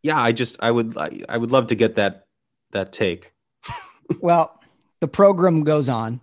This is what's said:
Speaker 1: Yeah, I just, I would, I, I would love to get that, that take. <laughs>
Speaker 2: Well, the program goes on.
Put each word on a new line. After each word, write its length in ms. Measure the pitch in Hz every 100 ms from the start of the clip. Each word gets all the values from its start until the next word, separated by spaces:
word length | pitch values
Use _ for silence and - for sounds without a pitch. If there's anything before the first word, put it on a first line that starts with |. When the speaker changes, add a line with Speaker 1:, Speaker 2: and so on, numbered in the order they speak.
Speaker 1:
Yeah, 160 | 151 156
I 120 | 117
just, 240 | 117 120 -
I 100 | 117
would, 260 | 120 113 -
I, 240 | 78 - -
I 80 | 117
would 140 | 117
love 140 | 131 120
to 60 |
get 220 | 104 113 110
that, 300 | 101 - _ _ _ _ _
that 200 | 101 95
take. 400 | - 101 85 - _ _ _ -
<laughs> 60 | - - _ _ -
Speaker 2:
Well, 400 | 175 170 160 _ _ _ _ _
the 80 | 151
program 560 | - 202 190 180 160
goes 260 | 151 151 131
on. 320 | 117 113 123